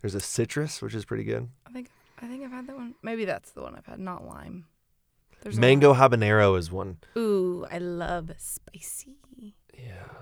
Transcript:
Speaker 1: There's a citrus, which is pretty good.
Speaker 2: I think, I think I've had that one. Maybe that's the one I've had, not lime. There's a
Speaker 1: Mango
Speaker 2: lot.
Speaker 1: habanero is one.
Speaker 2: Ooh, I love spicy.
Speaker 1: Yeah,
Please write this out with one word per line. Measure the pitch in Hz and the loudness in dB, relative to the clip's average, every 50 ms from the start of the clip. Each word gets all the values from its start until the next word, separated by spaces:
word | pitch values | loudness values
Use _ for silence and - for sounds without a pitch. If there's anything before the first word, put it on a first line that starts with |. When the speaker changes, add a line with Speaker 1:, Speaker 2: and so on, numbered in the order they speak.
Speaker 1:
There's | - 101 95 | -6 -6 -4
a | 98 | -4
citrus, | - - - - 117 - - 147 156 151 - - | -6 -2 -2 -2 -2 0 -2 -4 -4 -4 -6 -8
which | 110 110 110 | -8 -8 -8
is | 110 104 | -8 -6
pretty | - 113 110 107 | -6 -6 -6 -4
good. | 110 110 117 123 120 - _ _ | -4 -4 -4 -6 -8 -12 _ _
Speaker 2:
I | - | -16
think, | 240 254 247 - _ _ _ _ _ - | -14 -14 -14 -16 _ _ _ _ _ -16
I | 233 | -14
think | 240 254 262 277 | -12 -12 -12 -12
I've | 247 | -12
had | 254 254 247 | -12 -12 -12
that | 262 269 | -14 -12
one. | 269 240 233 247 _ - | -12 -12 -14 -14 _ -8
Maybe | 220 233 226 214 | -8 -6 -4 -4
that's | 185 127 - - - | -4 -4 -6 -8 -14
the | - - | -16 -14
one | 65 64 - | -14 -14 -14
I've | - - | -16 -18
had, | - - - | -16 -12 -10
not | 190 185 180 - - | -10 -10 -10 -10 -12
lime. | - - - - - 180 180 160 _ _ _ _ _ _ _ _ _ _ _ _ _ _ _ | -14 -14 -14 -14 -14 -14 -16 -16 _ _ _ _ _ _ _ _ _ _ _ _ _ _ _
There's | - 107 104 | -10 -4 0
a | 110 | 4
Speaker 1:
Mango | 117 127 135 143 147 143 135 | 6 8 8 10 10 10 10
Speaker 2:
lot. | 127 135 127 | 10 8 6
Speaker 1:
habanero | 123 113 107 104 107 107 104 98 95 | 6 4 4 6 6 8 8 8 6
is | 90 82 82 | 4 2 -2
one. | 92 95 98 98 87 - - - - | -6 -8 -8 -8 -12 -16 -18 -8 -4
Speaker 2:
Ooh, | 233 226 214 202 190 185 180 180 180 - - | -2 0 2 2 2 2 0 -2 -6 -8 -10
I | - | -8
love | 175 175 175 175 170 170 170 175 170 160 165 160 | -8 -8 -6 -6 -6 -4 -4 -4 -6 -6 -10 -12
spicy. | - - - - - - - - 160 - - - - - 262 277 285 _ _ 262 254 220 208 - _ _ _ - | -14 -12 -12 -12 -12 -14 -18 -20 -16 -14 -12 -12 -12 -14 -18 -20 -20 _ _ -20 -20 -20 -20 -20 _ _ _ -20
Speaker 1:
Yeah, | - 123 113 90 90 - - - - | -18 -16 -16 -14 -16 -16 -18 -18 -20